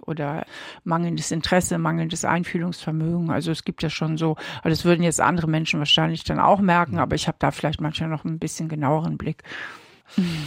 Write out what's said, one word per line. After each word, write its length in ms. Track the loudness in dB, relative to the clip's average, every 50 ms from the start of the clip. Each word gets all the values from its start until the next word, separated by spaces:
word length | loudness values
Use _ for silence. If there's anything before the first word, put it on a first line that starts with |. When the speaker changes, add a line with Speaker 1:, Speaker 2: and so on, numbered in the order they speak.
| -10
Speaker 1:
oder 400 | -8 -6 -6 -4 -4 -4 -6 -8 -10 -12 -16 -16 -16 -16 -10 -4
mangelndes 480 | -2 0 0 0 0 -2 -2 -4 -4
Interesse, 460 | -4 -4 0 2 2 2 2 2 0
mangelndes 480 | 0 0 0 0 0 -2 -2 -4 -2 0
Einfühlungsvermögen. 1040 | 0 0 0 0 -2 -2 -2 -2 -4 -6 -6 -6 -4 -2 -2 0 0 0 0 0 0
Also 220 | 0 0 0 -2
es 120 | -4 -4 -4
gibt 200 | -8 -6 -4 -4
ja 60 | -4
schon 280 | -2 -2 -2 -2 0
so, 180 | 0 0 0 0 -2 -6 -10 -10 -4
aber 100 | 0 0
das 140 | 0 2 4
würden 180 | 4 4 6
jetzt 200 | 4 2 4 4
andere 260 | 4 4 4 2 2
Menschen 320 | 2 0 0 0 0 0 0
wahrscheinlich 460 | 2 4 4 4 4 2 0 -2 -2
dann 140 | -2 0 4
auch 200 | 6 6 6 6
merken, 360 | 6 4 4 4 4 2 0
Speaker 2:
Mhm. 40 | 0
Speaker 1:
aber 160 | 0 0 0
ich 140 | -2 -2 -2
hab 100 | -2 0
da 120 | 0 -2
vielleicht 280 | 0 0 -2 -2 -2 -2
manchmal 300 | -4 -4 -4 -4 -4 -4
noch 160 | -4 -4 -4
ein 140 | -4 -4 -4
bisschen 280 | -6 -6 -6 -6 -6
genaueren 500 | -6 -4 -2 0 2 2 2 0 -2 -4
Blick. 260 | -4 -4 -6 -6 -8 -10 -14 -12 -12 -12 -12 -14 -18 -20 -20 -20 -20 _ -6 -2 -2 0 0 -2 -4 -2